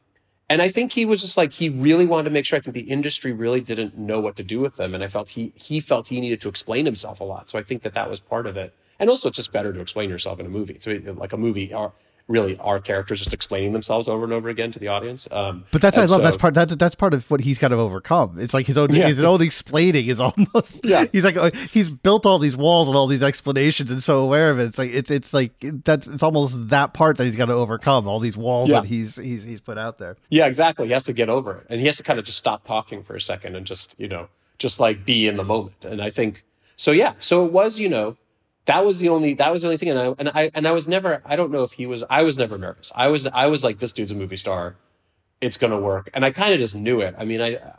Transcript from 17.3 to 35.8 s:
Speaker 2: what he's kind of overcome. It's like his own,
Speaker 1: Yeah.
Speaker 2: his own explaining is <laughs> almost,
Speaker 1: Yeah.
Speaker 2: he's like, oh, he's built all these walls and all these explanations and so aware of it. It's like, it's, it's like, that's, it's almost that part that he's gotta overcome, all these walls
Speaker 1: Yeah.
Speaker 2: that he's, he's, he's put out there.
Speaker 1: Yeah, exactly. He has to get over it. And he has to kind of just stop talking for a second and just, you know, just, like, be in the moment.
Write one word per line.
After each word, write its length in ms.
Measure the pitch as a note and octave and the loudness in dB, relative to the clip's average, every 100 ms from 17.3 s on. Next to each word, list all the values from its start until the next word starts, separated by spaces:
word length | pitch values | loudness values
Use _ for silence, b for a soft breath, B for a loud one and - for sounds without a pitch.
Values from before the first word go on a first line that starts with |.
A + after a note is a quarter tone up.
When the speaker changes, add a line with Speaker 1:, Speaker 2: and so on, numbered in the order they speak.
Speaker 2:
what 100 | C#3+ | 0
he's 160 | C3 C3 | 0 2
kind 160 | C3+ | 2
of 60 | A#2+ | 2
overcome. 600 | A2 F#2 - E3+ A2 E2+ | 0 -2 0 2 2 -2
It's 140 | A#2 | -2
like 140 | C3+ C3 | -2 0
his 100 | C#3 | 2
own, 180 | D3 | 4
Speaker 1:
Yeah. 140 | D3 D#3 | 6 4
Speaker 2:
his 160 | C3+ | 4
own 160 | E3 F#3 | 4 6
explaining 680 | E3 - - D3+ F3+ D#3 A#2+ | 4 0 -2 2 4 4 2
is 140 | A#2 | 0
<laughs> 60 | B2+ | 2
almost, 580 | - G3+ A#3 - - | 4 2 2 0 -4
Speaker 1:
Yeah. 220 | A#3 F3+ A#3+ | 2 4 4
Speaker 2:
he's 120 | G3 | 4
like, 140 | F#3 E3+ | 2 4
oh, 120 | E3+ A#3 - | 2 0 0
he's 180 | A3+ F3 | 2 2
built 380 | C3+ F#3+ G#3 G#3 | 2 4 4 6
all 120 | F#3 | 4
these 200 | D3 B2+ | 2 2
walls 300 | D3+ E3+ D3 | 4 4 4
and 80 | C#3 | 4
all 100 | C3+ | 4
these 160 | C#3 | 2
explanations 680 | C#3 - C#3+ C3+ D3 D3+ C3 | 0 0 -2 2 2 2 -2
and 120 | B2+ | -2
so 160 | B2+ C#3 | 2 2
aware 300 | C3+ D3 D#3+ | 4 4 4
of 80 | C3 | 2
it. 40 | A#2 | 0
It's 120 | G#2+ | -2
like, 120 | B2+ | -4
it's, 200 | C#3 C3 | -2 -2
it's 220 | C#3+ - | -2 0
like, 200 | C#3+ A#2+ - | -2 -2 -4
that's, 440 | C3+ D3+ - D3+ - | -10 -6 0 0 0
it's 160 | C#3 | -2
almost 460 | D#3+ D#3 C#3 B2 A2 | 0 2 0 -2 0
that 240 | C#3+ C#3+ | 0 0
part 240 | - D#3+ C3+ | 2 2 4
that 80 | |
he's 120 | B2 A2 | 0 0
gotta 180 | A#2+ | 0
overcome, 520 | A#2+ A2+ A2 - C3+ G2+ | 0 0 -2 2 2 2
all 140 | G#2+ | -2
these 160 | A#2 G#2 | -2 -4
walls 320 | A#2 B2 A#2+ | -2 0 4
Speaker 1:
Yeah. 120 | C#3+ | 2
Speaker 2:
that 40 | G#2 | 2
he's, 300 | A2+ A2 B2 | -4 -6 -8
he's, 280 | B2+ A#2 | -10 -10
he's 180 | A2 A2 | -10 -16
put 160 | - G#2+ | -12 -10
out 180 | A2+ - | -10 -10
there. 220 | F2 F#2+ - | -14 -14 -2
Speaker 1:
Yeah, 160 | D3+ | 2
exactly. 420 | D3 B2+ E3 D#3 A#2 | 2 4 0 0 -2
He 40 | |
has 120 | B2+ | -2
to 100 | C3 | -2
get 160 | A#2 A2 | -2 0
over 260 | B2+ G#2+ F#2 | 0 -2 -10
it. 60 | - | -8
And 100 | A#2+ | -2
he 60 | C#3+ | 0
has 100 | D3 | 0
to 60 | |
kind 160 | - A#2+ | -2 -4
of 80 | G2+ | -2
just 100 | - | -4
stop 280 | A#2+ G#2 - | -2 -4 -4
talking 360 | A2 - G2+ | -4 -4 -10
for 140 | G2 F#2+ | -12 -10
a 40 | |
second 360 | - G2 F#2+ F#2 | -8 -8 -10 -12
and 80 | F#2+ | -12
just, 280 | F#2+ - - | -10 -12 -12
you 100 | G#2 | -10
know, 200 | F2 F2+ _ _ - | -10 -12 _ _ -6
just, 200 | B2 - | -4 2
like, 280 | A#2 G#2 G2 | 2 2 0
be 200 | A#2 G#2+ | 0 2
in 120 | G2+ | 0
the 60 | |
moment. 420 | F#2+ A2 G2 _ | -2 -2 -4 _